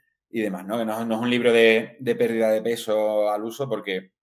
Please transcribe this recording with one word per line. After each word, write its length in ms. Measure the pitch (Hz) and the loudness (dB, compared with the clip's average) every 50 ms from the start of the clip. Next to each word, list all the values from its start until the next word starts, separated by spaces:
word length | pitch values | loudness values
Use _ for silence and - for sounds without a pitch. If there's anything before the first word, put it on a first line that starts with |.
| _ _ _ _ _ _ | _ _ _ _ _ _
y 100 | - 113 | -4 -4
demás, 240 | 107 101 95 92 95 | -4 -4 -4 -8 -8
¿no? 140 | 98 110 120 | -6 -4 -4
Que 60 | 113 | -4
no, 180 | 110 107 113 117 | -4 -4 -4 -4
no 100 | 113 110 | -4 -2
es 40 | 110 | -2
un 80 | 120 123 | 0 0
libro 220 | 123 120 120 120 | 0 2 2 4
de, 440 | 117 117 113 113 110 113 113 - - - | 6 6 6 6 6 4 0 -4 -10 -6
de 140 | 127 117 117 | -4 -2 0
pérdida 360 | - 120 117 113 113 110 110 | 0 0 0 0 2 2 2
de 120 | 110 110 | 0 0
peso 680 | - 117 117 - - - 107 107 107 107 107 107 104 104 | -2 -2 -4 -4 -2 -2 0 0 0 2 2 0 0 0
al 140 | 104 104 110 | -2 -2 -4
uso, 240 | 117 113 - 139 127 | -6 -8 -6 -6 -4
porque 440 | 110 101 98 101 95 95 95 - _ _ | -6 -6 -4 -4 -6 -6 -8 -12 _ _